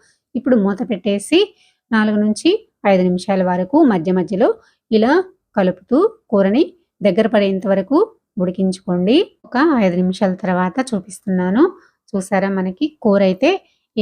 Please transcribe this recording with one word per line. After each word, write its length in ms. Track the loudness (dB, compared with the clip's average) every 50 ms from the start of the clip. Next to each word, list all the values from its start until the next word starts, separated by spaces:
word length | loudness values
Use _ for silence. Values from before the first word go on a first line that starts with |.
| _ _ _ _ _ _ -10 -6
ఇప్పుడు 180 | -2 0 2 2 2
మూత 140 | 0 -2 -4 -6 -6
పెట్టేసి 500 | -6 -6 -4 -4 -4 -4 -2 0 0 0 0 0 -4 _ _ _ _ _ _ -4
నాలుగు 280 | -2 0 0 0 0 0 0
నుంచి 260 | 0 -2 0 0 0 0 0 -2 _ _ _ 0 2 2
ఐదు 100 | 4 4 2
నిమిషాల 340 | 0 -2 -2 -2 -2 0 0 0
వరకు 260 | 0 -2 -2 0 2 4 4 4 2
మధ్య 200 | 2 0 0 0 0
మధ్యలో 300 | 0 -2 0 0 0 0 0 -2 _ _ _ _ _ -2
ఇలా 220 | 0 2 2 2 2 2 0 -2 -8 _ _ _ -4 -2
కలుపుతూ 400 | 0 0 -2 -4 _ -2 0 2 2 0 -2 _ _ -4 0
కూరని 320 | 0 2 2 2 2 0 0 -2 _ _ _ _ -4 -2
దగ్గర 200 | 0 0 0 -2 0 0
పడేంత 320 | 0 0 0 -2 -2 -2 -2 -2
వరకు 260 | -2 -2 0 0 0 0 0 -4 _ _ _ -8 -6 -4
ఉడికించుకోండి. 760 | -4 -2 -2 -2 -2 -4 -4 -6 -4 -4 -2 0 2 2 2 0 -2 _ _ -16
ఒక 100 | -8 -4 0 0 0 2 2 2
ఐదు 100 | 0 0 0 0
నిమిషాల 320 | -2 -2 -2 -2 -2 -2 -4 -4
తర్వాత 320 | -4 -2 0 -2 -2 -2 -4 -6 -4
చూపిస్తున్నాను. 720 | -4 -6 -8 -8 -16 -14 -6 -4 -2 -2 0 0 2 2 2 2 0 -4 _ _ _ _ _ _
చూసారా, 400 | -8 -8 -6 -2 -2 -2 -2 -2 -2 -4
మనకి 280 | -4 -6 -6 -6 -6 -8 -6 -4 -2
కూర 160 | 0 2 2 2 0
అయితే 220 | 0 0 0 0 0 -2 _ _ _ _ _ _ -6 -4